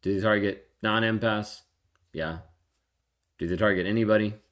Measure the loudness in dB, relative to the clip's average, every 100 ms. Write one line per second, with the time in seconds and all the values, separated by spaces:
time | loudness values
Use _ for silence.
0 | -2 0 2 2 2 -4 -12 _ 0 2
1 | 2 0 0 -2 -4 -12 _ _ _ _
2 | _ -8 -6 -8 -14 _ _ _ _ _
3 | _ _ _ _ -4 0 2 2 0 0
4 | 2 2 2 -6 _